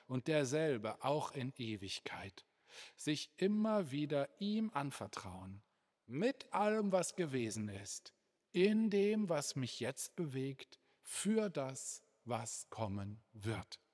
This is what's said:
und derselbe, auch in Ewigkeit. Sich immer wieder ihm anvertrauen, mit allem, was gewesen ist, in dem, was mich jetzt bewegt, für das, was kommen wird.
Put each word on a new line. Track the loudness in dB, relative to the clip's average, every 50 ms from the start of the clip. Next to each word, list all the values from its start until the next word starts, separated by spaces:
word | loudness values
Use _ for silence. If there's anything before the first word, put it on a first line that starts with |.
| -8
und | -4 -4 -2 0 2
derselbe, | 4 4 4 4 2 2 2 2 2 0 0 -4 -4 -2 0
auch | 0 0 0 0 -4
in | -4 -4 -6 -6 -6
Ewigkeit. | -6 -4 -4 -4 -4 -6 -6 -8 -8 -8 -8 -8 -8 -8 -10 -12 -14 -20 _ _ _ _ -20 -18 -18 -18 -18 -16
Sich | -6 -2 -2 -2 -2 -4 -8 _ 0
immer | 2 2 4 4 4 4 4 2 2 2
wieder | 0 -2 0 2 2 2 2 0 -2 -4
ihm | -2 0 0 0 0 0 0
anvertrauen, | 0 -2 -2 -2 -6 -8 -8 -8 -8 -8 -8 -10 -10 -10 -10 -12 -14 -16 _ _ _ _ _ _ _ _
mit | -8 -2 0 0 0 0 -2 -6 -4 0
allem, | 2 4 4 4 4 4 4
was | 4 4 2 2 0
gewesen | -2 -2 0 2 0 0 0 0 -2 -4 -4
ist, | -6 -6 -8 -8 -10 -10 -12 -16 -20 _ _ _ _ _ _ _
in | 4 6 6 6 6 6 4 4
dem, | 4 4 4 4 4 2 2 2
was | 2 0 0 0 -2
mich | -2 -2 -2 -2 -4
jetzt | -4 -4 -2 -4 -8 -6 -4
bewegt, | -4 -4 -2 -2 -2 -2 -2 -4 -8 -12 -18 -20 -20 _ _ _ _
für | -12 -8 -6 0 2 2 4 4 2 2
das, | 0 -2 -2 -2 -4 -6 -8 -8 -8 -10 -12 _ _ _ _
was | -2 -2 -2 -2 -4 -8 -8 -10 -10
kommen | -6 -4 -4 -2 -2 -4 -4 -6 -8 -10 -14 _
wird. | -14 -6 -4 -2 -2 -2 -4 -8 -12 -16 _ _